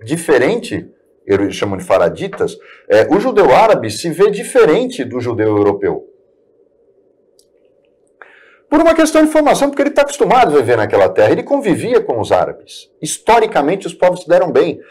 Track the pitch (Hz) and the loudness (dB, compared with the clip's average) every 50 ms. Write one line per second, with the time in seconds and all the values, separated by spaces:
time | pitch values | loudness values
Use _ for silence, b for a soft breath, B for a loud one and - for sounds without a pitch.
0 | - 110 143 170 - - 151 123 123 151 214 240 - - - 90 82 - _ _ | -10 -8 -8 -6 -2 0 0 2 2 0 -2 -4 -6 -8 -10 -10 -10 -12 _ _
1 | _ _ _ _ _ - 98 98 101 98 90 - - 104 98 92 87 - - - | _ _ _ _ _ -2 -2 0 0 -2 -4 -6 -6 -6 -6 -6 -4 0 0 2
2 | 104 98 82 - 170 196 - - 95 87 - - B B B B B B - - | 2 0 -2 -4 -10 -10 -8 -6 -6 -6 -8 -10 B B B B B B 2 2
3 | - - 147 196 214 262 233 208 196 143 127 160 214 226 202 131 120 110 101 - | 2 2 0 -2 0 0 0 2 2 4 4 4 4 4 2 0 -2 -6 -10 -8
4 | - 170 151 - 196 220 190 - 233 - - 262 226 165 156 208 254 254 - - | -8 -6 -2 0 0 0 0 -2 -6 -2 2 2 4 4 4 2 0 -4 -6 -8
5 | 131 113 117 127 117 123 117 - 110 110 104 104 104 101 101 98 98 90 78 69 | -8 -8 -8 -8 -6 -6 -4 -2 0 0 2 2 2 2 0 0 -2 -4 -4 -4
6 | - - _ _ _ _ _ _ _ _ _ _ _ _ _ _ _ _ _ _ | -8 -16 _ _ _ _ _ _ _ _ _ _ _ _ _ _ _ _ _ _
7 | _ _ _ _ _ _ _ _ _ _ _ _ _ _ _ _ _ _ _ _ | _ _ _ _ _ _ _ _ _ _ _ _ _ _ _ _ _ _ _ _
8 | _ _ _ - b b b b b b b b b b - 311 330 330 320 330 | _ _ _ -20 b b b b b b b b b b 0 2 2 2 2 2
9 | 320 302 - 311 311 302 311 311 302 285 208 - 277 285 277 - 285 285 285 - | 2 2 2 2 2 2 2 2 2 2 2 2 0 -2 -2 -2 -4 -2 0 0
10 | 285 554 - - 240 175 214 254 247 180 147 147 123 110 123 110 107 - - 104 | 0 0 0 -2 0 2 4 2 2 4 2 2 2 2 0 0 0 0 2 2
11 | 95 92 - - 107 107 151 - - - 277 277 226 214 160 117 107 208 254 220 | 2 2 2 2 2 2 2 0 -2 -4 -4 -2 0 -2 -2 -2 -2 0 0 0
12 | - - 131 113 101 85 98 92 82 71 71 - - - - - - _ _ - | 0 -2 -4 -6 -4 -2 0 0 0 -2 -6 -12 -18 -20 -20 -20 -20 _ _ -14
13 | - 156 - - - - 220 233 220 214 214 175 143 143 185 190 - 170 - - | -12 -10 -10 -6 0 2 4 4 2 0 -2 -2 -2 -2 -2 -4 -6 -10 -6 0
14 | - 180 180 180 - 156 170 180 190 170 127 127 160 175 127 - B B | 0 0 0 0 -2 0 2 2 2 2 2 0 0 0 -2 -8 B B